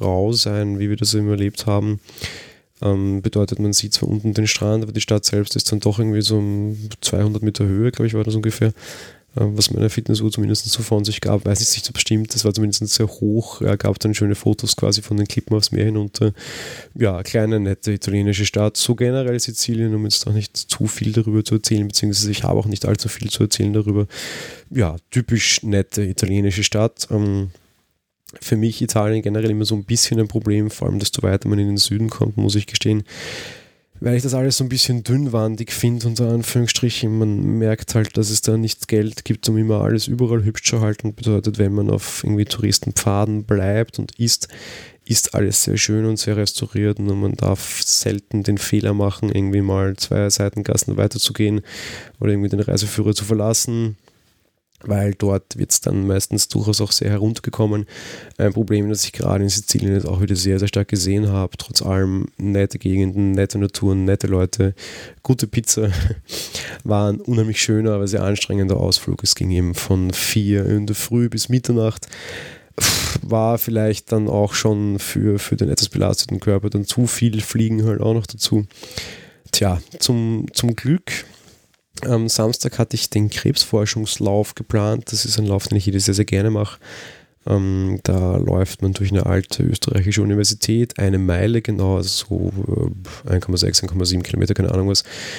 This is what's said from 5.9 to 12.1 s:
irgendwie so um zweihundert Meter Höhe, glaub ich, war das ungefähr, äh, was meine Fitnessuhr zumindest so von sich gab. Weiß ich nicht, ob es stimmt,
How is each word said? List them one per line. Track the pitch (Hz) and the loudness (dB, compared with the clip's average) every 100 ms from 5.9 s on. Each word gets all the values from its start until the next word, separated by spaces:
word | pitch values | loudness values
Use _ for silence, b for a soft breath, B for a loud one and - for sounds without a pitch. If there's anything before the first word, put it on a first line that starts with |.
| 104 | 2
irgendwie | 110 107 | 0 0
so | 104 107 | 2 2
um | 101 101 104 107 107 - | 0 -2 -2 -6 -10 -6
zweihundert | - 92 104 104 | -2 2 2 2
Meter | 107 - | 0 0
Höhe, | 101 98 120 | 2 2 0
glaub | - 117 | 0 0
ich, | |
war | 110 | 0
das | 110 | 0
ungefähr, | 110 110 - 110 | 0 0 2 0
äh, | - B B B B B 120 | 0 B B B B B -2
was | 107 104 104 | 0 2 0
meine | - 107 | 2 0
Fitnessuhr | - 110 107 110 | 0 0 0 0
zumindest | 107 104 107 110 | 0 0 0 -2
so | - | -4
von | 110 107 | 0 0
sich | 104 104 | 0 -2
gab. | 104 101 101 | 0 0 2
Weiß | 101 | 0
ich | - | 0
nicht, | - - | -2 -4
ob | - | -4
es | |
stimmt, | - | 0